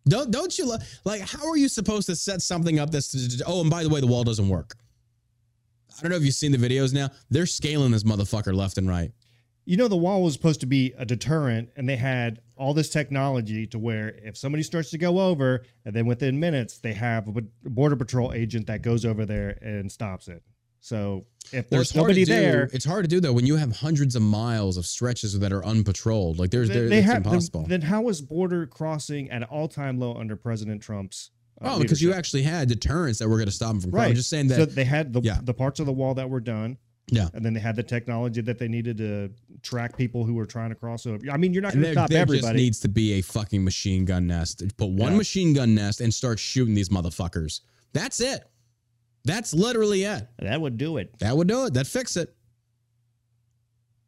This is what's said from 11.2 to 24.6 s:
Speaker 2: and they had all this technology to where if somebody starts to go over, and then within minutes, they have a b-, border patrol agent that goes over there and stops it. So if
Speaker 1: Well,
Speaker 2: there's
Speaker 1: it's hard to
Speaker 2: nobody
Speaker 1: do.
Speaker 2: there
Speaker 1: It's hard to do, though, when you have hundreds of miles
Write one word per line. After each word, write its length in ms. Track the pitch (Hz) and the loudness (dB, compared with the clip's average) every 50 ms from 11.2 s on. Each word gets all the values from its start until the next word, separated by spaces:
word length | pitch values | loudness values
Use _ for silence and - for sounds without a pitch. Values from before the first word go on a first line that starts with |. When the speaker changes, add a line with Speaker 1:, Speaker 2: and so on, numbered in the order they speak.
| - 135 156 160 147 127 113 113 120 120 - | -2 -2 0 0 0 0 0 -2 -4 -6 -8
Speaker 2:
and 120 | 139 127 131 | -6 -4 -2
they 60 | 139 | -2
had 440 | 120 123 135 127 123 120 117 110 117 _ _ _ | -2 -2 -2 -2 0 -2 -4 -4 -8 _ _ _
all 180 | - 135 135 147 | -6 -4 -2 0
this 140 | 156 147 - | 0 0 0
technology 800 | - 151 143 139 139 135 135 139 135 123 113 104 110 110 113 107 | -2 -2 -2 -2 -2 -2 0 0 0 -2 -2 -2 -4 -6 -6 -6
to 100 | - 110 | -6 -6
where 300 | 110 117 110 107 107 110 110 - 104 | -4 -2 -2 -4 -4 -6 -10 -12 -16
if 120 | 110 104 | -16 -12
somebody 260 | - - 139 151 156 | -8 -6 -4 -2 -4
starts 280 | 151 - - 165 156 - | -4 -2 -4 -6 -6 -4
to 80 | - 151 | -4 -2
go 220 | 175 175 175 190 | 0 2 2 2
over, 440 | 190 185 175 139 135 131 127 120 - - _ _ - | 2 2 2 2 2 2 2 0 -4 -10 _ _ -10
and 100 | 107 101 | -6 -2
then 120 | 117 113 | 0 0
within 340 | 120 120 120 143 131 131 143 | 0 0 0 0 -2 0 0
minutes, 380 | 170 175 156 131 113 - - - | 0 0 0 -2 -4 -6 -8 -10
they 160 | - 113 104 | -8 -8 -6
have 340 | 95 120 120 113 113 98 107 | -4 -2 -2 -2 -2 -4 -4
a 40 | |
b-, 140 | 104 120 110 101 _ _ - | -6 -6 -8 -8 _ _ -12
border 300 | 139 113 117 143 151 143 | -6 0 2 2 4 2
patrol 380 | 123 127 - 123 123 120 120 | 2 -2 -2 -2 -2 -2 -2
agent 340 | 120 117 117 110 113 113 104 | -2 -4 -4 -2 -4 -4 -4
that 160 | 107 107 107 | -6 -6 -4
goes 220 | - 120 117 117 110 | -2 0 0 0 0
over 220 | 113 110 107 110 | 0 -2 -2 -2
there 320 | 104 107 104 101 101 101 - | -2 -2 -4 -4 -4 -6 -8
and 300 | - 110 107 101 95 98 | -10 -8 -8 -6 -8 -8
stops 360 | - - 117 101 92 92 - 92 | -10 -10 -10 -10 -10 -10 -14 -16
it. 140 | 87 82 _ _ _ _ _ _ _ _ | -18 -20 _ _ _ _ _ _ _ _
So 460 | - - 120 107 101 101 98 92 95 _ _ - - - | -12 -8 -6 -4 -4 -4 -6 -6 -10 _ _ -20 -14 -8
if 180 | - 127 120 - | -6 -6 -2 0
Speaker 1:
Well, 80 | - 131 | 2 2
Speaker 2:
there's 100 | 123 - | 2 2
Speaker 1:
it's 20 | |
hard 160 | - 156 165 - | 4 4 6 6
to 40 | 190 | 6
Speaker 2:
nobody 100 | 190 185 | 6 6
Speaker 1:
do. 80 | - | 6
Speaker 2:
there 380 | 226 220 196 175 - - - 127 | 6 4 4 4 4 2 2 0
Speaker 1:
It's 140 | 127 127 - | -2 -4 -2
hard 180 | 147 180 214 180 | -2 0 0 2
to 40 | 151 | 2
do, 120 | 170 185 | 2 2
though, 140 | 175 139 120 | 4 4 4
when 120 | 120 127 | 4 4
you 100 | 139 151 | 4 4
have 200 | 156 147 120 107 | 2 2 0 -2
hundreds 400 | - - 156 165 139 143 135 120 | -2 -2 0 2 2 2 2 2
of 60 | 120 | 2
miles 540 | 107 104 104 107 113 120 117 110 | 4 4 2 2 0 0 0 0